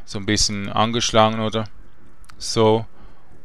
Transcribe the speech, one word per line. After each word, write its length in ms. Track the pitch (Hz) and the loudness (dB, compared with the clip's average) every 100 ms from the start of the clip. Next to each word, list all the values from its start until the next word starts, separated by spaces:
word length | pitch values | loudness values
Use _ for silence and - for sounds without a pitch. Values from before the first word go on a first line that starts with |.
| - | -6
so 140 | 107 | -4
ein 80 | 98 | 0
bisschen 420 | 104 - 101 101 | 2 2 -2 -2
angeschlagen 720 | 104 110 117 - 113 110 113 | 0 2 0 2 6 6 4
oder 260 | 110 110 110 - - - - - - - | -2 -2 -4 -8 -10 -10 -10 -10 -12 -8
so. 480 | - 117 110 110 110 - - - - - | -2 4 6 6 0 -8 -10 -10 -10 -10